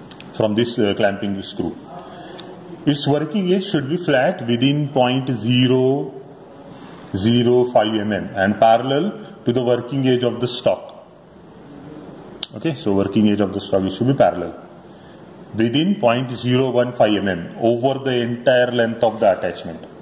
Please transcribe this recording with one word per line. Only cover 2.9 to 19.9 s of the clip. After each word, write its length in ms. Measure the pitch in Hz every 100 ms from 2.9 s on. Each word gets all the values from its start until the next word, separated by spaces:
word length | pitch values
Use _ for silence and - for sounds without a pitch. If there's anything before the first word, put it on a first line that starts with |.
| 143 139
working 440 | 147 151 208 180
edge 140 | 190 190
should 200 | 156 131
be 80 | 175
flat 500 | 160 131 147 185 117
within 440 | 120 135 147 143
point 380 | 135 123 131 131
zero 840 | 120 110 123 127 131 131 139 156 - - - - - - - - - - 95
zero 480 | 107 120 120 123
five 240 | 123 123 107
mm 440 | 110 104 98 85 98
and 240 | 95 101
parallel 500 | 113 117 127 139 202 - - -
to 80 | -
the 120 | 120
working 420 | 123 120 117 139 131
edge 160 | 123
of 180 | 123 107
the 60 | 120
stock. 580 | - 113 92 - - - - - - - - - - - - - - - - -
Okay, 220 | 110 165 135
so 160 | 104
working 360 | 98 98 110 104
edge 120 | 101
of 120 | 98
the 80 | 98
stock, 220 | - 98
it 100 | 92
should 140 | - 123
be 80 |
parallel 400 | 139 95 87 85 - - - - - - - - - - 104
within 400 | 113 127 180 202
point 340 | 120 123 131 117
zero 320 | 120 127 131
one 220 | 120 123
five 220 | 127 110
mm 420 | 101 98 87 85 -
over 380 | 117 120 135 131
the 180 | 135 123
entire 480 | 120 120 139 127 123
length 320 | 120 113 110
of 160 | 113 107
the 180 | 107 90
attachment. 480 | 92 - 87 82 -